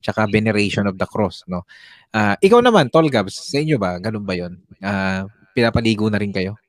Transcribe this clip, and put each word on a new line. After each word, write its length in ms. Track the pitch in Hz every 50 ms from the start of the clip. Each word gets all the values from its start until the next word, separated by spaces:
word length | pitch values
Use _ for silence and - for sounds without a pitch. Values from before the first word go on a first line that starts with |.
Tsaka 260 | _ - 101 - 110 107
veneration 560 | 101 107 107 113 107 104 104 101 92 - 101
of 100 | 101 95 95
the 80 | 98 -
cross, 340 | - - 107 95 - - - -
no? 160 | 90 90 87 _ - - - - - _ _ _ _
Ah, 220 | 113 107 104 101 -
ikaw 200 | - 196 208 240
naman, 260 | 240 247 233 208 151 120
Tol 160 | - 160 165 156
Gabs, 260 | 131 117 101 98 -
sa 220 | - - - - 139
inyo 160 | 151 156 156 123
ba? 180 | 101 92 90 87
Ganun 240 | 90 113 107 107 104
ba 100 | 98 95
yun? 200 | 90 87 87 90 90 _ _ - _
Ah, 460 | 95 98 104 98 95 95 95 95 95 98 _ _ _ _ _
pinapaligo 520 | - 120 113 113 - 117 113 113 104 107 110
na 80 | 107 101
rin 120 | 104 101
kayo? 240 | 98 101 92 95 107 - _